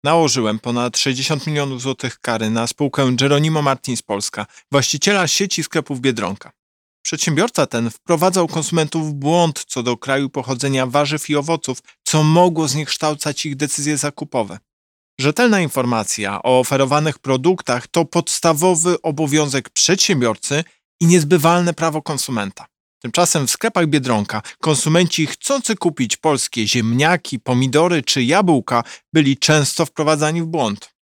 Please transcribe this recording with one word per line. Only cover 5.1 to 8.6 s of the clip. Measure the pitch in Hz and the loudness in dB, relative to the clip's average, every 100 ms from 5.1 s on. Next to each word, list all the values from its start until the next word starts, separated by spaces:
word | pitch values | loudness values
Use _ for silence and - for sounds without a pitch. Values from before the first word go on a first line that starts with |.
| 202 170 | 2 0
sieci | - 196 - | 0 -2 -4
sklepów | 156 165 139 131 | -2 -4 -4 -2
Biedronka. | 131 117 92 98 - _ _ _ _ _ | -2 -2 -6 -8 -14 _ _ _ _ _
Przedsiębiorca | - 156 - 151 233 - | -10 -4 -2 0 0 0
ten | 135 117 117 | 0 0 -4
wprowadzał | - - 165 185 185 165 | -6 -2 2 2 2 0
konsumentów | 160 | -2